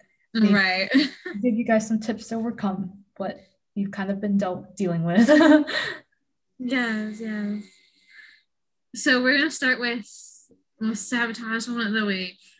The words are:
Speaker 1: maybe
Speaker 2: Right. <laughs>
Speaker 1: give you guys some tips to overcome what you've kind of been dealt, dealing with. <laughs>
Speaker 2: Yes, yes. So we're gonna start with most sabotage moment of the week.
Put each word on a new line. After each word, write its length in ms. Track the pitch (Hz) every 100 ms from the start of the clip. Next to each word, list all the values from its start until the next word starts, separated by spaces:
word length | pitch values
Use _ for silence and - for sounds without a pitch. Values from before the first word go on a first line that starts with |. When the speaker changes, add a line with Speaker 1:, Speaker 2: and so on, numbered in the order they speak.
| _ _ _
Speaker 1:
maybe 200 | 226 208
Speaker 2:
Right. 360 | 202 190 185 190
<laughs> 500 | 269 285 - 359 208
Speaker 1:
give 140 | 247 220
you 100 | 233
guys 200 | 220 220
some 120 | 220
tips 280 | - 214 -
to 60 | 226
overcome 680 | 233 233 196 185 180 - - _
what 220 | 190 - - _ _ -
you've 160 | 202
kind 180 | - 190
of 100 | 196
been 160 | 208 202
dealt, 380 | 196 180 - -
dealing 260 | 180 170
with. 260 | 165 180 233
<laughs> 380 | 302 320 302 285 - - - - _ _ _ _ _
Speaker 2:
Yes, 600 | 247 262 240 220 214 214
yes. 440 | 226 214 208 208 202 _ _ _ _ - - _ _ _ _ _ _ -
So 260 | 294 254
we're 140 | 254 277
gonna 140 | 302
start 280 | - 262 247
with 260 | 240 240 202 - - - - _ _ _
most 300 | 220 214 -
sabotage 580 | 247 233 226 226 226 233
moment 200 | 233 214
of 40 |
the 120 | 220 208
week. 320 | 190 180 - _ _